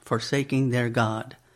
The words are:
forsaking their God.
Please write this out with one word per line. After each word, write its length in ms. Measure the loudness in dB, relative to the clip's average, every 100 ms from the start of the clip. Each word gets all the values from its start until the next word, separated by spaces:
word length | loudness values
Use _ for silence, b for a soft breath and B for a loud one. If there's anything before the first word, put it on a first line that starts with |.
forsaking 680 | -4 -4 0 -2 0 2 2
their 200 | 2 0
God. 480 | 2 0 -2 -8 -16 b